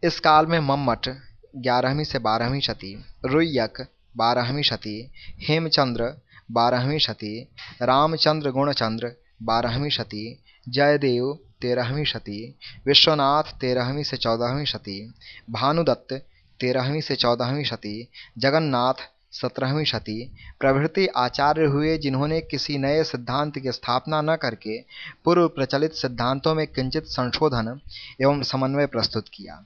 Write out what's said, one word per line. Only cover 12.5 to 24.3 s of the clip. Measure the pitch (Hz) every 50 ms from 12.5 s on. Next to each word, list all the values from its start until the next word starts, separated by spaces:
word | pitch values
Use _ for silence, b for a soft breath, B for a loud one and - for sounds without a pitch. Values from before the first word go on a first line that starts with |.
| 139 B B B B B B
विश्वनाथ | - 143 139 - - 156 151 139 135 143 151 151 - - -
तेरहवीं | - 127 123 127 123 123 135 147 147
से | - -
चौदहवीं | 120 - 117 113 113 120 120 127 143 147
शती, | 135 - 110 - - 98 98 104 113 120 B B B B B B -
भानुदत्त | 117 107 127 135 151 165 170 147 123 - - _ 131 135 - - _ _ _ _ _ _
तेरहवीं | - 127 127 131 127 131 143 156
से | 147 - 143
चौदहवीं | 123 - 120 120 120 127 120 131 143 147
शती, | - 120 110 - 104 104 110 120 - B B B B B -
जगन्नाथ | 113 139 139 160 160 151 135 120 123 127 135 - - - _ _ _ _ -
सत्रहवीं | - - 127 - - 131 131 139 156 156
शती | 139 - 113 - - 107 110 120 131 B B B B B _
प्रभृति | - 135 135 135 143 165 - - 190
आचार्य | 185 - 123 123 123 - - 139 143 151 156 160
हुए, | 147 139 143 151 156 160 156
जिन्होंने | 151 143 135 131 139 151 160 165
किसी | 160 - - 139 - - 147 143
नए | 135 135 143 156 160
सिद्धांत | 156 - 127 120 117 127 147 147 151 143 143
की | 131 131 117
स्थापना | - - - 123 127 - - 156 156 151
न | 156